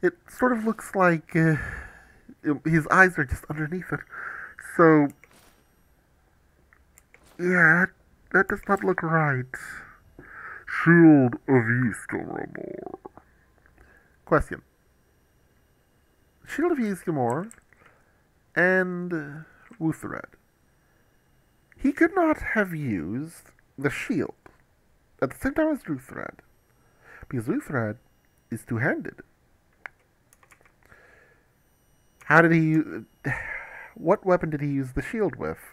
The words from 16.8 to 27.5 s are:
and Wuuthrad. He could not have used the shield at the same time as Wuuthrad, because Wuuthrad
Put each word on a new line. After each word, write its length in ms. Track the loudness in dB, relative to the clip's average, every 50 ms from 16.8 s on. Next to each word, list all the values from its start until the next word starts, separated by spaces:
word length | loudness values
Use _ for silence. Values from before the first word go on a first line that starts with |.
| -2 -4 -4 -6 -6 -4 -2 -2 0 0 -2 -4 -6 -8 -14 -20 _ _ _ _ _ -20 _ _ _ _ _ _ _ _ _ _ _ _ _
and 880 | 0 2 2 2 2 0 0 -4 -8 -8 -6 -6 -8 -8 -8 -14 -16 -18 _ _ _ _ -20 -14 _
Wuuthrad. 500 | -4 -4 -4 -4 -8 -12 -12 -12 -14 -16 _ _ _ _ _ _ _ _ _ _ _ _ _ _ _ _ _ _ _ _ _ _ _ _ _ _ _ _ -20 _
He 140 | -2 -2
could 220 | 0 2 0 0 2
not 280 | 0 0 0 0 -2 -4 -6 -2
have 200 | -2 -2 -2 -4
used 760 | -6 -4 -4 -4 -4 -4 -6 -6 -8 -8 -10 -14 -20 -20 -20 _ _ _ _ _ -4
the 120 | -4 -4
shield 460 | -4 -4 -6 -4 -4 -4 -4 -4 -8 _ _ -20 _ _ _ _ _ _ _ _ _ _ _ _ _ _
at 100 | -6 -6
the 40 | -6
same 180 | -4 -6 -4 -2
time 180 | 0 0 0
as 80 | 0 -4 -6
Wuuthrad, 560 | -8 -8 -8 -8 -14 -14 -12 -12 -12 -14 -18 -20 _ _ _ _ _ _ _ _ _ _ _ _ -20 -20 -20 -16 _
because 180 | -8 -8 -4
Wuuthrad 520 | -4